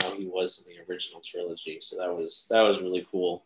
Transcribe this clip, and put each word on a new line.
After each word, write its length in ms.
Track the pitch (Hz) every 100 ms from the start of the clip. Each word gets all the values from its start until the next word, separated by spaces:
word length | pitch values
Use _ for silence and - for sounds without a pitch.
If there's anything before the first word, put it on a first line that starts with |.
how 120 | 95
he 100 | 98 92
was 420 | 90 92 - 90
in 80 | 87
the 120 | 85
original 280 | 90 - 85
trilogy. 580 | - 87 87 85 78 80
So 160 | - 92
that 160 | 90 87
was, 300 | 82 - -
that 120 | 113
was 200 | 110 95
really 240 | 92 90 87
cool. 320 | 92 90 87